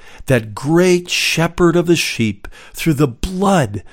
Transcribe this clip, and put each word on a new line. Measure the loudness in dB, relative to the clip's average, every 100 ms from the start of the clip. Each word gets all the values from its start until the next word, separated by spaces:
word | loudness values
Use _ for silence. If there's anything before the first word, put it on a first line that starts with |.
| -20 -10 -2
that | -2 -2
great | -8 0 2 4 2 0
shepherd | -4 -2 -2 -2 2 2 2
of | 2
the | 0
sheep, | 0 -2 -4 -4 -12 -20 -18
through | -6 -2 0
the | 0
blood | -2 -8 -2 2 2 0 -4 -12